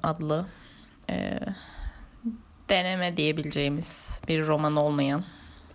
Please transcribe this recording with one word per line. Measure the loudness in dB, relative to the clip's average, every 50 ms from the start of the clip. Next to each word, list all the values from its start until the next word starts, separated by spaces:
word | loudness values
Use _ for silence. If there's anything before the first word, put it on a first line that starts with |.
| 0
adlı, | -2 0 0 0 0 0 0 0 -4 -10 -18 -20 -20 -20 -20 -20 -20 -20 -12 -6 -4
e, | -4 -2 -2 -2 -4 -4 -4 -6 -8 -10 -12 -16 -12 -10 -10 -10 -10 -10 -18 -20 -20 -8 -6 -6 -6 -6 -14 -20 -20 -14 0 2
deneme | 4 4 4 2 0 0 0 0 2
diyebileceğimiz | 2 2 2 2 0 -2 0 0 0 2 2 0 0 -2 -2 -2 -2 -2 -2 -4 -4 -2
bir | 0 0 2 4
roman | 2 2 4 4 2 4
olmayan, | 4 4 4 4 2 2 2 2 0 -2 -6 -12 -18 -20 -20 -20 -20 -20 -20